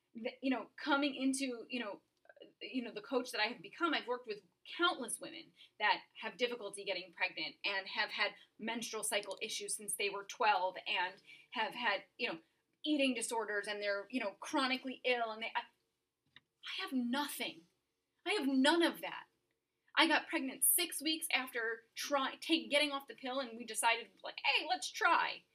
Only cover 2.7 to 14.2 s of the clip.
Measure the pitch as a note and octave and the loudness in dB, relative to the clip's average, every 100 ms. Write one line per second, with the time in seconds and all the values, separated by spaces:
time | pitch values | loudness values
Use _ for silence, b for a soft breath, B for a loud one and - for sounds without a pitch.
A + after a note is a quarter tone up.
2.7 | B3+ A#3 G#3 - C4 B3 - G#3+ A#3+ G3+ | -4 -4 -8 -2 -2 0 0 0 0 -10
3.7 | - E4+ C4 G#3+ B3 A3+ G#3 - _ - | 0 2 2 0 -4 -4 -10 -12 _ -12
4.7 | - E4+ E4 A#3 - - - - B B | 0 2 2 -4 -8 -10 -12 -16 B B
5.7 | - G#3+ F3 - - A3 F3 A#3+ A#3+ G3+ | 0 2 2 0 -10 -10 -2 -2 -2 -8
6.7 | G3 F#3+ F#3 F3+ - F#3 F3 D#3 - G3 | -8 -6 -6 -6 -4 -2 -2 -8 -6 -4
7.7 | G3 F#3+ A#3 G#3 - G#3 B B - G#3+ | -2 -2 -2 -2 0 -2 B B -8 -6
8.7 | A#3 A3+ A3 G#3 G#3 G3+ - A3 - G3+ | -4 -4 -4 -2 -2 -2 -6 -6 -6 -6
9.7 | - G#3 - G3+ G3 G3 - A3 G3 F#3 | -6 -6 -2 -2 -4 -8 2 4 4 2
10.7 | F3+ - G3+ F#3 F#3+ B B B B3 G#3+ | -2 -2 0 0 -4 B B B -4 -4
11.7 | - A#3 G3 - - A#3 E3 - _ _ | 0 0 0 -2 -6 -4 -4 -10 _ _
12.7 | _ D#4 D4+ C4+ A3+ A3+ A3+ G#3 G#3 G3+ | _ 2 4 4 2 0 -2 0 -2 -2
13.7 | G#3 G#3 G3+ G3 B3+ | -2 0 -2 -2 -4